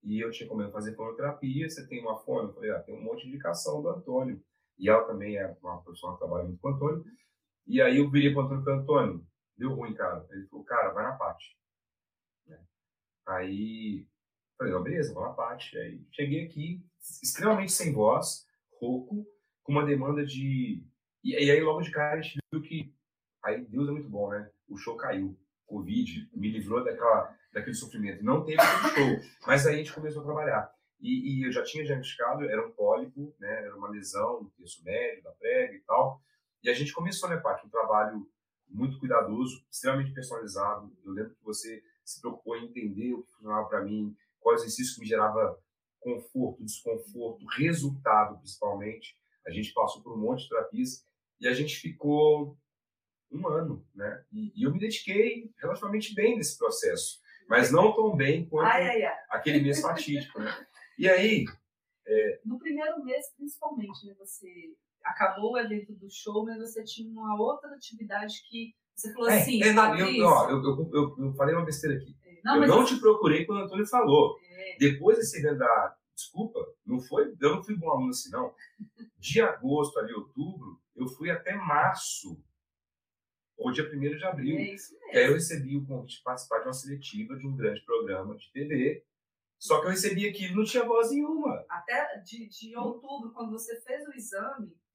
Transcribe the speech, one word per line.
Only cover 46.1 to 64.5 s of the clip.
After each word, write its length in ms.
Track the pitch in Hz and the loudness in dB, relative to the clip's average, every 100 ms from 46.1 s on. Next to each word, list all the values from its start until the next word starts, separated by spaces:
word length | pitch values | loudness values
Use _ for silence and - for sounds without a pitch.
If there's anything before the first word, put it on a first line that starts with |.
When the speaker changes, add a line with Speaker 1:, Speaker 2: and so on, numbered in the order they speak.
| 117 - 131 123 - | -6 -6 -4 -4 -4
Speaker 1:
desconforto, 840 | 110 - - 113 - 120 117 113 - | -12 -10 -6 -6 -6 -10 -10 -10 -10
resultado 920 | - 156 165 139 135 127 107 104 - | 0 0 2 -2 -2 4 4 4 -2
principalmente. 760 | - - 104 101 104 110 - - _ _ - | -18 -6 -4 -4 -6 -10 -16 -20 _ _ -10
A 40 | |
gente 220 | 87 107 | -8 -6
passou 300 | - 170 - | -2 -2 -2
por 100 | - | -12
um 80 | 113 | -4
monte 220 | 107 127 | -2 -4
de 80 | - | -4
terapias 560 | 113 - 110 127 - _ _ _ _ | -4 -4 -4 -4 -6 _ _ _ _
e 80 | 117 | -2
a 60 | |
gente 220 | 131 151 - | 0 -2 -4
ficou 840 | 160 - 147 147 151 151 143 - _ _ _ _ _ _ _ | -10 -4 0 6 6 6 2 -10 _ _ _ _ _ _ _
um 160 | 165 170 | -6 -2
ano, 380 | 156 165 - - | -2 -2 -6 -12
né? 280 | - - - _ | -10 -10 -10 _
E, 220 | - 107 | -10 -10
e 100 | - | -2
eu 80 | 131 | 0
me 60 | 190 | 0
dediquei 720 | 214 - - 196 233 233 - _ | -2 -6 -4 2 2 2 -10 _
relativamente 580 | 165 - 196 214 208 | -6 -6 -2 -4 -4
bem 220 | 202 214 233 | 2 2 2
nesse 220 | 165 - | -2 -2
processo, 640 | - - - - - - _ - _ | -2 0 -2 -2 -6 -10 _ -20 _
mas 240 | 117 - | 4 6
não 220 | 165 214 | 8 6
tão 200 | 220 220 | 6 2
bem 320 | 170 139 160 - | 2 2 2 0
quanto 200 | 151 165 | 2 4
Speaker 2:
Ai, 200 | - - | 4 2
ai, 160 | 233 | 2
ai. 160 | 196 - - | 0 -4 -6
Speaker 1:
aquele 300 | - 151 147 | -4 2 4
mês 200 | 139 143 | 4 2
fatídico, 600 | 165 170 151 143 135 - | 0 -2 -2 -4 -4 -8
né? 260 | - - - - - - | -6 -6 -12 -20 -20 0
E 100 | - | 6
aí, 380 | 180 208 214 - - _ _ _ _ - | 8 6 4 0 -8 _ _ _ _ 2
é 340 | 107 107 - | 4 4 0
Speaker 2:
No 140 | 220 247 | -6 -8
primeiro 440 | 311 294 302 330 | -4 -4 -2 -4
mês, 220 | 262 269 - | -4 -6 -6
principalmente, 720 | _ 285 - 302 277 202 - 202 | _ -12 -8 -6 -6 -8 -10 -18
né? 80 | 196 | -20
Você 560 | 196 - 180 | -18 -16 -16